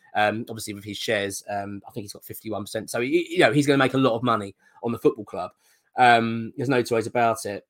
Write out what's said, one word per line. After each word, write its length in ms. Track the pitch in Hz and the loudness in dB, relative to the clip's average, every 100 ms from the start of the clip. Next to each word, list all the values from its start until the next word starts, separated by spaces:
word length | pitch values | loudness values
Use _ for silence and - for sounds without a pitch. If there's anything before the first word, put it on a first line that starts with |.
| _ 104 | _ 0
Um, 300 | 104 107 127 | 0 0 -8
obviously 260 | 113 110 | -12 -10
with 120 | 101 104 | -12 -10
his 100 | 98 | -8
shares, 480 | - 104 98 95 - | -2 -2 -2 -6 -8
um, 320 | 101 101 101 - | -8 -6 -12 -12
I 60 | |
think 140 | 120 104 | -14 -14
he's 80 | |
got 100 | - | -16
fifty-one 400 | - 110 113 101 | -16 -14 -8 -8
percent. 260 | 104 113 85 | -6 -8 -6
So, 120 | 120 | -4
he, 260 | 127 170 170 | 0 0 0
you 80 | 170 | 4
know, 120 | 127 | 4
he's 160 | 143 143 | 4 4
gonna 100 | 139 | 4
make 180 | 131 135 | 4 4
a 20 | |
lot 180 | 131 113 | 2 2
of 80 | |
money 320 | 123 110 98 - _ - | 0 -2 -4 -14 _ -8
on 120 | 117 | -6
the 40 | 113 | 0
football 280 | - - 101 | 0 0 -10
club. 260 | 92 90 _ _ _ _ - | -8 -10 _ _ _ _ 4
Um, 560 | 123 117 113 117 113 - | 6 6 4 -4 -8 -6
there's 140 | 123 | 0
no 120 | 127 | 0
two 140 | 117 117 | 2 0
ways 100 | 110 | 0
about 400 | 123 117 110 104 | 0 0 0 -6
it. 220 | 98 | -10